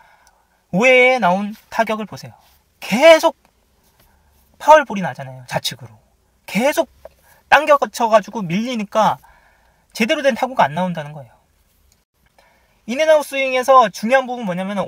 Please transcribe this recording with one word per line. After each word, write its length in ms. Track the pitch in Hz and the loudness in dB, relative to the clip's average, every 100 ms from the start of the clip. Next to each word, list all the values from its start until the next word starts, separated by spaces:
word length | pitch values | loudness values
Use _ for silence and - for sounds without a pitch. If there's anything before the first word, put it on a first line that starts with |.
| _ _ _ _ _ _ _ | _ _ _ _ _ _ _
오 120 | 175 | 0
회에 360 | 254 254 247 254 | 2 4 4 2
나온 340 | 180 185 208 214 - | 0 -2 -4 -12 -10
타격을 360 | - 226 220 214 | -6 -4 -4 -10
보세요. 260 | 131 123 - _ _ _ _ | -16 -20 -20 _ _ _ _
계속 560 | - 214 320 311 285 - _ _ _ _ _ _ _ _ _ _ _ - | -6 4 6 6 4 -4 _ _ _ _ _ _ _ _ _ _ _ -4
파울볼이 420 | - 302 269 202 | 4 6 4 -6
나잖아요. 440 | 165 127 135 131 123 | -8 -10 -14 -18 -8
좌측으로. 440 | 123 - 131 123 _ _ _ _ _ - | -6 -6 -10 -18 _ _ _ _ _ -8
계속 440 | 190 269 302 285 _ - _ _ _ - | -2 -2 -2 -4 _ -20 _ _ _ 0
당겨쳐가지고 920 | 277 302 285 226 - 233 214 196 226 | 2 4 0 0 -4 2 2 0 -10
밀리니까 760 | 175 180 240 240 202 220 190 - _ _ _ _ _ _ _ | -6 -4 -4 -6 -4 -2 0 -2 _ _ _ _ _ _ _
제대로 300 | - 226 302 | -4 -2 -2
된 120 | 269 | -2
타구가 300 | 240 247 254 | -2 -4 -2
안 100 | 139 | -2
나온다는 380 | 151 185 170 147 | -2 -6 -8 -12
거예요. 180 | 151 123 _ _ _ _ _ _ _ _ _ _ _ _ _ _ _ - | -16 -20 _ _ _ _ _ _ _ _ _ _ _ _ _ _ _ -10
인앤아웃 380 | 254 311 302 | -2 2 2
스윙에서 640 | 269 269 262 254 247 262 214 | 0 -4 -4 -2 4 4 4
중요한 360 | - 220 269 254 | 0 0 0 0
부분은 180 | 247 208 | -8 -8
뭐냐면은 360 | 175 190 202 | -6 -6 -8